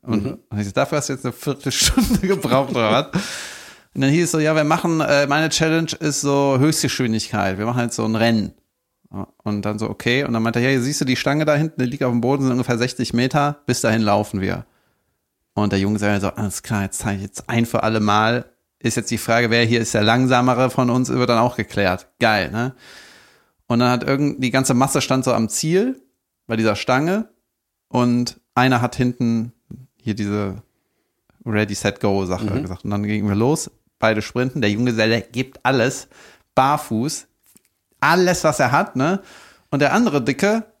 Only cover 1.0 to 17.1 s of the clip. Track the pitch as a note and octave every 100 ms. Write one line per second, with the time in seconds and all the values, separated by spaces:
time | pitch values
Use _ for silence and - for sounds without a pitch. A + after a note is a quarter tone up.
1 | - C3+ B2+ - - C3+ C#3 - - -
2 | A3 A3+ F#3 G3 A#2+ B2+ C3 B2 A2 A#2
3 | C#3+ F#3 - - - - - - _ -
4 | C3+ D#3+ E3+ D#3+ D3+ D#3 D3+ D#3+ F3 D#3+
5 | C#3+ C#3+ C#3+ D3 D#3+ - D#3+ E3 D#3+ -
6 | D3+ C#3 C#3+ C#3 C#3 C3+ D3 D#3 C3+ -
7 | B2 A2 - G#2+ G2 F#2+ A2 B2 A#2+ -
8 | A2 A2 A#2 A2+ F#2+ - _ _ _ _
9 | _ G2 F#2 _ A2 G#2 G#2+ G#2+ G#2+ G#2
10 | A#2 B2+ C#3 A2+ A2+ A#2+ B2+ C3+ B2 D3
11 | C3+ B2 D3 D3 D3+ D3 D#3 - B2 C3
12 | B2+ A#2+ A#2+ C#3 C3+ B2 B2 A#2 A#2+ -
13 | A#2+ A#2 B2+ D3+ D3 C#3+ - A#2+ C#3 A2+
14 | G#2 G2+ G#2+ G2 F#2+ F2+ - _ _ _
15 | _ _ _ _ _ - G#2 G2 G2 G#2
16 | G#2 G2+ G2 - G#2 - - G#2+ G2 -
17 | A2